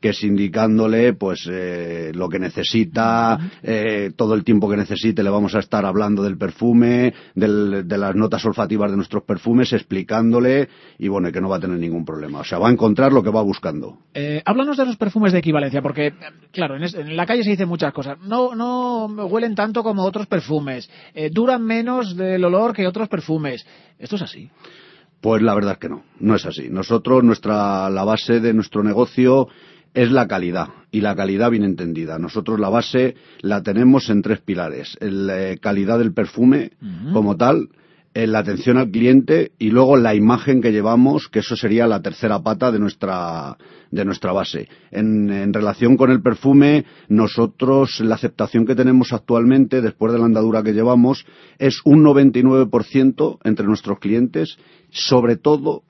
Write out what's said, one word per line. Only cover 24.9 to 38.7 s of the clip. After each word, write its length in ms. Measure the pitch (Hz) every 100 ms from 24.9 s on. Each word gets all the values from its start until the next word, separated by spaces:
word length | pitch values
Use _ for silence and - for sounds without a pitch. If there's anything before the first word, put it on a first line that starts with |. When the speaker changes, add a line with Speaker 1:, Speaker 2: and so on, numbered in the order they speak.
| _ _ _
Speaker 1:
Pues 220 | 110 110
la 100 | 113
verdad 200 | 104 101
es 40 | 92
que 100 | 87
no, 120 | 90 - _
no 140 | 104
es 140 | 107 82
así. 200 | 78 64
Nosotros, 520 | 92 95 117 - 127
nuestra, 680 | 120 110 107 104 101 98 95
la 120 | 95
base 360 | 98 110 - 117
de 160 | 113 110
nuestro 260 | 101 107
negocio 680 | 107 107 123 - 127 135 127 - - _ _
es 180 | 127 120
la 160 | 135 110
calidad, 420 | 98 90 90 80 - _
y 120 | 107
la 140 | 104 92
calidad 360 | 98 98 120
bien 120 | 117
entendida. 540 | 101 87 85 82 80 80
Nosotros 420 | 87 110 95 110
la 100 | 98
base 440 | 113 117 127 127 - _ -
la 200 | 95 104
tenemos 480 | 92 101 123 135 -
en 140 | 104
tres 160 | 104 107
pilares: 580 | - 90 82 65 71 -
el, 300 | 107 98 98
eh, 300 | 92 95 90
calidad 380 | 107 101 98 117
del 140 | 113
perfume 580 | 90 98 - 123 143 - _
Speaker 2:
Ujú. 320 | 202 85 120
Speaker 1:
como 240 | 196 202 165
tal, 320 | 123 160 - _ _ _ _ -
eh, 100 | 113
la 140 | 110
atención 380 | 98 98 -